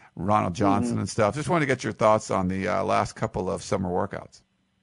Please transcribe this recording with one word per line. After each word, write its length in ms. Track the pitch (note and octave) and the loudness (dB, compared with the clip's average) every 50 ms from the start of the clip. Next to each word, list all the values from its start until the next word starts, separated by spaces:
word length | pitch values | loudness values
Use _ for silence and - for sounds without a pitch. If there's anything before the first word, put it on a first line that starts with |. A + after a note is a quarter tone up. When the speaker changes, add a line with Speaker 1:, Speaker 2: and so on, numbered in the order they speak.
| - - - | -20 -18 -10
Speaker 1:
Ronald 380 | - E2 G2 G#2 G#2+ G#2 G2 F2 | -6 0 2 2 2 2 0 0
Johnson 380 | G2+ G2+ G2 G2 G2+ A#2+ A#2+ A#2 | 2 2 2 2 2 0 -2 -2
Speaker 2:
Mm-hmm. 60 | G#2+ | -4
Speaker 1:
and 80 | G2+ F#2+ | -4 -4
stuff. 260 | - A#2 G#2+ G#2 G#2 | 0 2 2 2 2
Just 120 | - - | -2 -2
wanted 140 | C3 F3+ E3 | 0 0 0
to 60 | D3 | 2
get 160 | C3+ C3 B2 - | 0 0 -2 -2
your 100 | A2+ F#2+ | -6 -2
thoughts 380 | - A#2 A2 G#2+ G#2+ - - | 2 4 6 6 4 2 0
on 160 | A2 G2 F#2 | -2 0 0
the, 200 | F#2 F#2+ F#2+ F#2+ | 0 -2 -2 -2
uh, 160 | F#2+ F#2+ G2 G2 | -2 0 0 0
last 300 | G2+ G#2 G#2+ G#2 - - | 0 2 0 0 -2 -4
couple 360 | - - - - A2 F#2 F#2 | -6 -6 -4 -2 -2 -2 -2
of 120 | F#2+ F2+ | -4 -4
summer 280 | - - G#2 G2 F#2+ F2+ | -4 -4 -2 -2 -2 -2
workouts. 520 | F2 F#2+ G2+ - - - - - - - _ _ _ _ _ _ _ _ | -2 -2 -2 -4 -6 -10 -12 -14 -20 -20 _ _ _ _ _ _ _ _